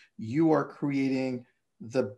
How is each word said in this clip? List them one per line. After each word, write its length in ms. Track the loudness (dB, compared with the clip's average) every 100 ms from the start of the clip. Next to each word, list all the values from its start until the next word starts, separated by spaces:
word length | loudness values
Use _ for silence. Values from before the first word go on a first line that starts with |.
| _ -12
you 340 | -4 2 4
are 140 | 4 0
creating 800 | -4 -2 0 0 0 -2 -4 -10 _ _ _
the 340 | -4 -2 -2